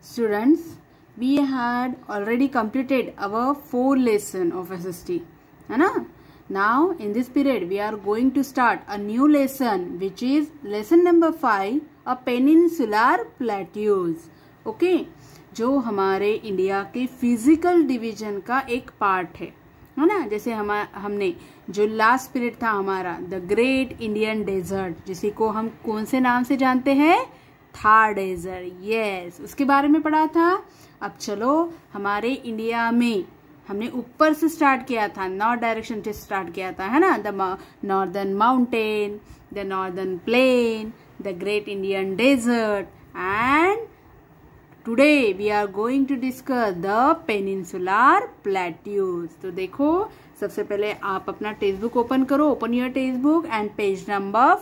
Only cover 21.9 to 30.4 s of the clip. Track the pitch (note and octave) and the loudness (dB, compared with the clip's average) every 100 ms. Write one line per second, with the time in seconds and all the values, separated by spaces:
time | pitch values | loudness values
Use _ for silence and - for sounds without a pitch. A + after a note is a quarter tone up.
21.9 | A3 A3 C4 - C4 A#3+ A3+ A3+ G3+ G3 | 2 2 2 -2 -4 -4 -2 -2 -2 -2
22.9 | F#3+ F3+ E3+ F3+ F#3 F3+ G#3 B3+ C4 B3+ | -2 -4 -8 -8 -10 -2 2 2 2 -2
23.9 | - A3+ G#3 A3 A3 G3 F#3+ F3 G3 F#3+ | -6 -6 -2 -2 -2 -2 -4 -4 -6 -6
24.9 | E3+ - F3+ G#3 G#3 A3 G#3+ A3+ - - | -8 -12 -4 -4 -2 -2 -2 -6 -6 -6
25.9 | G#3+ G#3+ C4 B3+ B3 B3 C4+ C4 B3+ C#4 | -6 -2 0 2 2 0 2 2 2 2
26.9 | C#4 D4+ G4+ B4+ - - - _ - G#3+ | 4 4 4 0 -14 -20 -20 _ -2 6
27.9 | A3 A3 G3 F#3+ F3+ F3+ F#3 F3+ F3+ G3+ | 6 6 0 -4 -6 -8 -10 -12 -12 -4
28.9 | A3 G#3+ F#3 F3 - G#3 - C4+ C#4 C#4+ | -2 -2 -4 -10 -14 -14 -2 2 4 6
29.9 | D#4 D#4 D#4 D#4 E4+ | 4 4 0 2 2